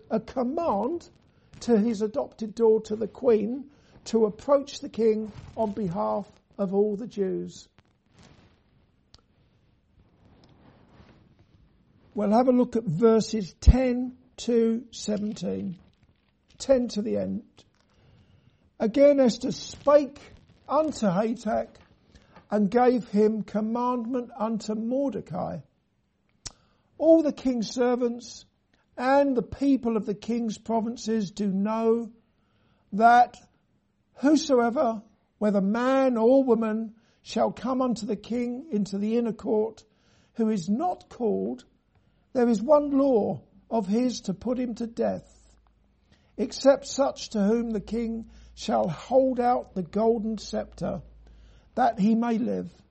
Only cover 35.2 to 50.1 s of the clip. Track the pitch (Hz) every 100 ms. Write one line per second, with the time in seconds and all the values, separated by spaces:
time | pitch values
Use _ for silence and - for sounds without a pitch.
35.2 | _ _ 214 202 190 233 254 269 262 233
36.2 | 226 269 262 233 220 214 220 - _ _
37.2 | - 220 220 - 247 262 254 220 220 -
38.2 | - 240 240 247 320 214 185 196 214 233
39.2 | 233 - - 214 220 - _ _ _ _
40.2 | _ - 220 214 165 226 359 370 - -
41.2 | 226 190 196 254 _ _ _ _ _ _
42.2 | _ 254 240 214 247 294 294 269 277 226
43.2 | 208 - - _ _ 226 185 220 254 -
44.2 | - 175 226 254 247 208 233 233 214 185
45.2 | - _ _ _ _ _ _ _ _ _
46.2 | _ - 214 - 262 262 - - 277 -
47.2 | - 214 196 233 233 214 - 226 226 226
48.2 | 226 - - - - 226 208 147 - 269
49.2 | 262 247 240 247 - 190 165 202 226